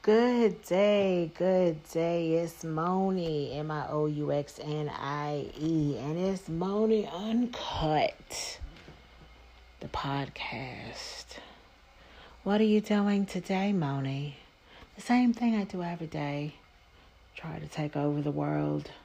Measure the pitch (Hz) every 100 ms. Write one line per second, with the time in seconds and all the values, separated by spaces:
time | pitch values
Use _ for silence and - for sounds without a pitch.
0 | - 220 240 240 226 175 - 180 208 208
1 | 196 180 165 - 180 185 180 156 - 165
2 | 165 170 165 165 170 - 165 156 170 185
3 | 190 190 165 151 139 139 156 151 135 151
4 | 151 147 147 143 143 - 151 151 147 -
5 | 139 147 147 147 - - 156 160 147 127
6 | 139 165 190 190 - 165 185 202 220 220
7 | - 165 214 226 240 - - - 156 151
8 | - - - - - - - - - -
9 | - - - - - - - - 135 -
10 | 143 139 139 - - - 131 117 113 -
11 | - - - - - - - - - -
12 | - - - - 190 208 220 214 208 208
13 | 202 202 196 185 - 190 202 196 147 139
14 | 135 139 143 139 - _ - - - -
15 | - 247 247 226 240 220 196 185 175 170
16 | 165 160 147 143 147 - - - - -
17 | - - - - 165 160 151 - 151 147
18 | 147 147 147 143 147 151 151 147 147 -